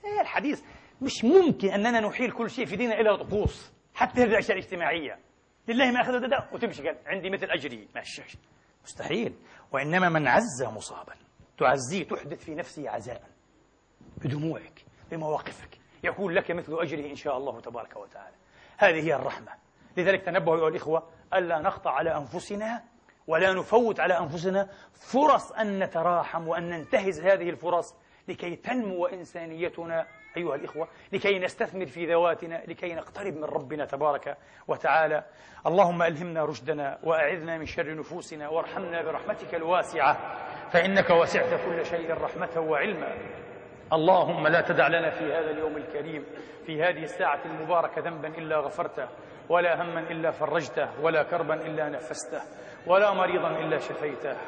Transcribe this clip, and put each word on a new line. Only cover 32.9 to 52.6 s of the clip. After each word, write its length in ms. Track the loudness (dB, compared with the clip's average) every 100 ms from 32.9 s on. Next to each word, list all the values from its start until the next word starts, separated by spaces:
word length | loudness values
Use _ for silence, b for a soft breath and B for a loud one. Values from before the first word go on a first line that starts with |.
نقترب 400 | -8 -10 -8 -8 -6
من 80 |
ربنا 400 | -4 -6 -6 -6
تبارك 520 | -6 0 0 0 -4 -12 B B -6
وتعالى. 560 | -2 4 4 4 0 -4 B B B 2
اللهم 360 | 6 4 4
ألهمنا 420 | 0 0 -6 -2
رشدنا 540 | -2 -4 -6 -4 -4 -4
وأعذنا 560 | 0 2 2 0 -4 -6
من 80 | -6
شر 280 | -6 -6
نفوسنا 540 | -6 -8 -10 -10 -10 -4
وارحمنا 540 | -2 -2 -6 -6 -4
برحمتك 520 | -4 -4 -4 -6 -4
الواسعة، 840 | -4 2 2 2 2 4 4 -2 B B B B
فإنك 400 | 2 4 4 6
وسعت 500 | 6 6 2 2 0 -2
كل 200 | -2 -2
شيء 260 | -4 -2
رحمة 480 | -2 -4 -4 -4 -2
وعلما. 580 | 0 0 0 -2 -6 -8 -10 -14 -14 -16 -18 -20 0
اللهم 540 | 4 6 6 6 4 4
لا 140 | 4
تدع 280 | 4 4 6
لنا 220 | 6 2
في 140 | -2
هذا 260 | -2 0 -2
اليوم 260 | -2 -4 -4
الكريم، 480 | -6 -8 -6 -8 -10 B B B -8
في 160 | 0
هذه 200 | 0 0
الساعة 380 | -6 -2 0 0
المباركة، 580 | -4 -8 0 2 2 -2
ذنبا 260 | -6 -6 -10
إلا 280 | -8 -2 0
غفرته، 520 | 0 -4 -6 -6 -10 -10 B B 2
ولا 340 | 4 4 2
هما 180 | 0 -4
إلا 300 | -4 0 0
فرجته، 720 | 0 0 0 0 -2 -2 0
ولا 220 | 2 2
كربا 320 | 2 0 0
إلا 340 | -2 -2 -4 -4
نفسته، 540 | -4 -8 -10 -8 -8 -10 B